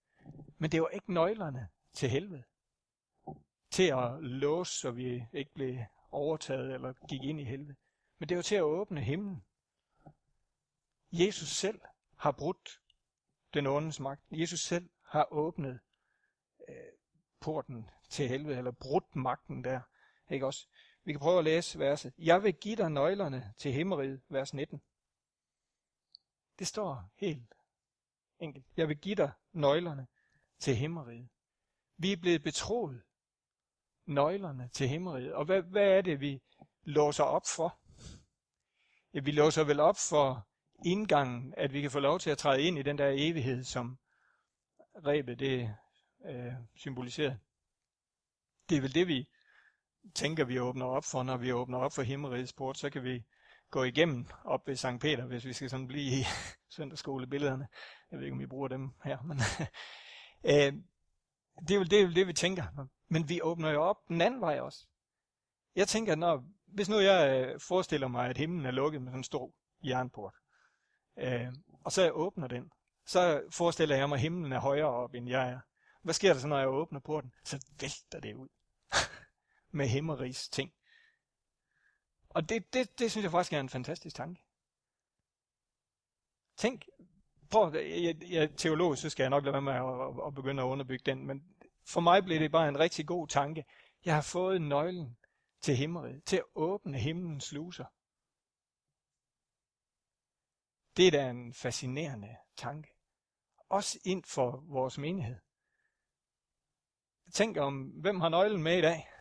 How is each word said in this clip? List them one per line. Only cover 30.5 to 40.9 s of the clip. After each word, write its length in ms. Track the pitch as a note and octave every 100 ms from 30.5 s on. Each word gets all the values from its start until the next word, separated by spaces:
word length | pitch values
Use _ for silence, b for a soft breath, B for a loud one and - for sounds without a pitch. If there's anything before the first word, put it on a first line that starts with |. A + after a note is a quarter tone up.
| -
til 160 | C#3+ A#2
himmeriget." 540 | D3+ E3+ A#2+ A#2 B2 _ _ _ _ _ _ -
Vi 140 | F3+
er 60 | F#3+
blevet 260 | F3+ E3
betroet 580 | E3 - - A#3+ E3 A#2+ - _ _ _ _ _ _ _ _ _ -
nøglerne 640 | C#3+ D3 G3 F3+ C3+ A#2+
til 140 | - C3
himmeriget. 460 | D3 F3+ C3 C3
Og 120 | - D3+
hvad, 160 | F#3+
hvad 360 | F3+ G#3 G3+ F#3+
er 40 |
det, 180 | F#3 C#3
vi 220 | C#3+ C3+ b b - _
låser 400 | D#3+ D3 D3 D3
op 240 | C#3 D#3 - -
for? 220 | E3+ - _ B B B B _ _ _ _ _ _ _ _
Ja, 60 | D3+
vi 120 | C#3
låser 320 | D3 D#3 D#3+
vel 160 | D3 C#3+
op 180 | D#3+ G#3 -
for 380 | D3+ C3+ B2+ - _ _ -
indgangen, 680 | E3+